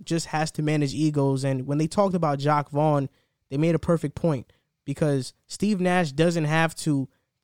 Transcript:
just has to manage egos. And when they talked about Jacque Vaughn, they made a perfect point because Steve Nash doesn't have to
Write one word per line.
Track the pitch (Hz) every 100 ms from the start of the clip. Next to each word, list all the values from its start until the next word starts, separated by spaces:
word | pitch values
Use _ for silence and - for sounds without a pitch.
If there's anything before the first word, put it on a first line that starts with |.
just | - 165 -
has | 156 156
to | -
manage | 151 151 143
egos. | 131 156 147 139 135 135
And | 135 127
when | 143
they | 156
talked | - 196
about | 180 160 139
Jacque | 143 147 143
Vaughn, | 143 156 147 135 - _ _ _
they | 139
made | 160 160
a |
perfect | - 170 147 -
point | 170 143 - _ _ _
because | - 143 156 139 123 - _
Steve | - 202 202
Nash | 180 180 170
doesn't | 135 165 170
have | 151 160 165 -
to | - 139 131 _ _ _